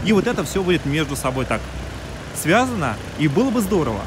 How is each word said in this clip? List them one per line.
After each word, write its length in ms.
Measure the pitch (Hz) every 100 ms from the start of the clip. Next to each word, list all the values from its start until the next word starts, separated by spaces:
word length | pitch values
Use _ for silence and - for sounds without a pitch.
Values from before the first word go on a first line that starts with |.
| 175
И 40 |
вот 140 | 214 214
это 180 | 233
все 200 | 175 190
будет 240 | 185 175 139
между 280 | 147 147 139
собой 300 | 135 127 127
так 160 | 113 - - - - - - -
связано, 600 | - 151 202 254 226 135 101 - -
и 80 | 151
было 240 | 143 262
бы 100 | 240
здорово. 400 | 190 196 139 104